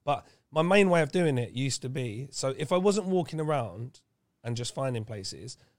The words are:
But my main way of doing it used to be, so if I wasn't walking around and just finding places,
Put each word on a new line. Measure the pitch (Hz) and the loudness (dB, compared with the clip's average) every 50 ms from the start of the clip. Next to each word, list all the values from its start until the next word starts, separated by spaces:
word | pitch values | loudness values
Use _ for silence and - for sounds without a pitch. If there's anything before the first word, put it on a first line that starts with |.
| - | -2
But | 147 143 - - - _ _ _ _ | -2 -2 -2 -4 -16 _ _ _ _
my | 139 156 165 | 0 2 4
main | 175 196 208 196 185 | 6 8 6 8 8
way | 175 170 156 | 6 4 4
of | 139 | 2
doing | - 185 175 156 135 | 2 2 2 4 2
it | 123 117 - - | 2 -2 -2 -2
used | 123 139 135 - - - | -2 -2 -2 -2 -4 -6
to | 123 | -6
be, | 131 135 127 113 101 120 139 - | -6 -4 -6 -6 -6 -8 -10 -10
so | - - - 135 135 | -8 -4 -4 -4 -2
if | 139 151 - | -2 -2 0
I | 180 | 0
wasn't | 180 185 208 196 214 185 | 2 4 2 2 2 0
walking | 190 185 180 160 - 160 156 | 0 0 0 0 -2 -4 -4
around | 156 156 151 135 117 98 85 110 120 131 _ - _ _ _ _ _ _ _ _ - | -2 0 0 -2 -2 -4 -8 -10 -12 -12 _ -20 _ _ _ _ _ _ _ _ -8
and | 120 120 | -6 -6
just | 120 120 - - | -4 -6 -8 -6
finding | 160 135 131 123 113 107 | -4 -4 -2 -2 -4 -6
places, | - 110 101 95 - - 65 98 127 - _ _ _ _ | -8 -10 -10 -10 -10 -12 -12 -14 -14 -16 _ _ _ _